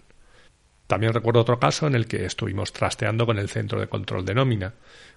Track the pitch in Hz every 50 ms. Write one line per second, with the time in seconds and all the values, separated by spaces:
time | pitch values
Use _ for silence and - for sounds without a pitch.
0 | _ - - - - - - - - - _ _ _ _ _ _ _ - 98 95
1 | 110 113 113 117 - 113 113 117 117 123 123 120 139 147 - - 160 147 135 117
2 | 117 - - 95 92 92 - - 110 98 95 101 98 - - - 107 - - -
3 | 117 107 110 113 117 117 110 101 101 - - 113 107 104 104 104 101 - - 107
4 | 98 - 107 95 92 98 101 127 135 131 113 101 90 101 - - - - - -
5 | - - -